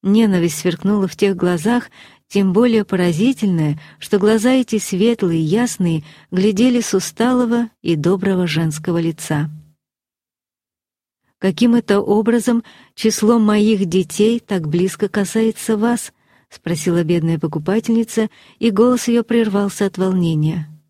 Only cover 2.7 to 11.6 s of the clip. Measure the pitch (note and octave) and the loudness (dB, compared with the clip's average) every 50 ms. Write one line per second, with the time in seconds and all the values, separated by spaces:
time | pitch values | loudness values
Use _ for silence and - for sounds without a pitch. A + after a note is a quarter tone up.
2.7 | A3+ A3 G3+ _ - F3+ F3+ F3 E3 D3+ G#3 B3+ C4+ - - G3+ F3+ E3 D#3 D3+ | 2 2 0 _ -2 0 0 0 0 0 0 0 0 0 0 0 0 0 0 0
3.7 | D3 D#3 - - - _ - - - G3+ F#3+ G#3 A3 A3+ G3+ B3+ C4 C4 B3 - | -2 -4 -8 -20 -20 _ -6 -2 0 2 2 2 2 2 2 2 2 2 0 0
4.7 | - G#3+ - - - F3+ G3+ A#3 A#3 A3+ G#3 F3+ E3 E3 D#3+ D#3 F3 A3 B3 A#3+ | -2 -4 -4 -4 -2 0 2 2 2 0 0 0 0 0 0 0 0 0 0 -2
5.7 | - - F#3 E3+ E3 D#3+ D3+ - - - _ _ - F3+ F#3 G#3+ G#3 F#3 A#3+ B3+ | -2 -2 -2 0 0 -2 -4 -10 -20 -20 _ _ -2 0 0 0 2 2 2 2
6.7 | A#3+ A#3+ A3+ - - F#3+ F3+ - - - A3+ B3 B3+ B3 B3 A3+ A#3 A#3+ A#3+ A3+ | 2 0 -2 0 -2 -2 -4 -4 -4 -2 0 0 2 0 0 0 0 -2 -2 -4
7.7 | _ _ _ F3 E3+ D3+ D3 E3+ F#3 F#3+ F#3 G3 F#3+ F3+ F3+ E3+ D3+ D#3+ E3 D#3+ | _ _ _ -2 -2 0 0 0 0 0 0 -2 0 0 -2 -2 -2 -2 -2 -2
8.7 | D3+ D#3 D#3 - E3+ E3+ E3 E3 D#3+ - - - D#3+ D3 D3 D#3 - - - _ | -4 -6 -4 -4 -2 -2 -2 -2 -4 -6 -6 -4 -4 -4 -4 -6 -8 -14 -20 _
9.7 | _ _ _ _ _ _ _ _ _ _ _ _ _ _ _ _ _ _ _ _ | _ _ _ _ _ _ _ _ _ _ _ _ _ _ _ _ _ _ _ _
10.7 | _ _ _ _ _ _ _ _ _ _ _ _ _ _ - F#3+ F#3 - | _ _ _ _ _ _ _ _ _ _ _ _ _ _ -4 -4 0 2